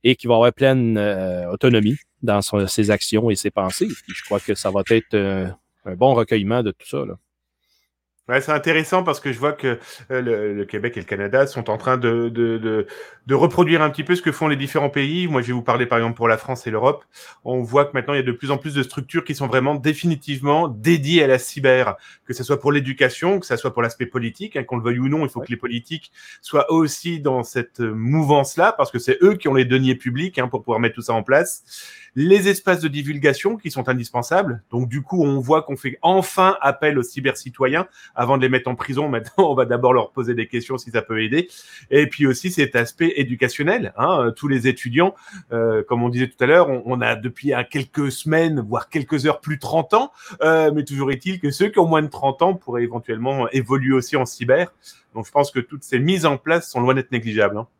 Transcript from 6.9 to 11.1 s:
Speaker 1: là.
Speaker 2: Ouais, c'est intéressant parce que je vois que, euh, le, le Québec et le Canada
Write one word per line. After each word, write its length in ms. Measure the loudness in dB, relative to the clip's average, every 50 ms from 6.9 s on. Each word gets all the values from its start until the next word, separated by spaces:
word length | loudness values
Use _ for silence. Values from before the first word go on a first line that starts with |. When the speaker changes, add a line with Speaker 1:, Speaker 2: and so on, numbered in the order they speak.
| -8 -8 -8
Speaker 1:
là. 100 | -8 -12 -16 _ _ _ _ _ _ _ _ _ _ _ _ _ _ _ _ _ _ _ _ _
Speaker 2:
Ouais, 140 | -2 0 0
c'est 100 | 0 0
intéressant 500 | -2 0 2 2 2 2 0 2 0 0
parce 180 | 0 0 -4 -2
que 120 | -4 -6
je 80 | -6 -2
vois 140 | -2 -4 -4
que, 260 | -2 -2 -4 -4 -4 -8 -20 -20 -20 -10 _
euh, 100 | -4 -4
le, 320 | 0 0 -2 -2 -2 -4 -4
le 120 | -4 -6
Québec 300 | -6 -6 -6 -6 -4 -6
et 20 | -6
le 60 | -8
Canada 400 | -8